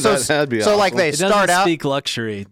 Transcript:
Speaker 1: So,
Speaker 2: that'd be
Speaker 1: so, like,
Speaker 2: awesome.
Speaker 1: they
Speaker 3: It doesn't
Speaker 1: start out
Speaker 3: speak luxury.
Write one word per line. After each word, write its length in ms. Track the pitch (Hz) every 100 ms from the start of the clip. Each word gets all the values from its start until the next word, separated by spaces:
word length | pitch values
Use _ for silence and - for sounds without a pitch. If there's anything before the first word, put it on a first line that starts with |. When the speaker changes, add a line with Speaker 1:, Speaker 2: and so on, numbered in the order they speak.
Speaker 1:
So, 160 | 214 139
Speaker 2:
that'd 320 | 120 151 143
be 120 | 113
Speaker 1:
so, 160 | 208 208
like, 160 | 190
Speaker 2:
awesome. 60 | 196
Speaker 1:
they 100 | 160
Speaker 3:
It 40 |
doesn't 160 | 147 196
Speaker 1:
start 220 | 208 185
out 140 | 175
Speaker 3:
speak 200 | 190 160
luxury. 600 | 143 139 - 123 113 101 101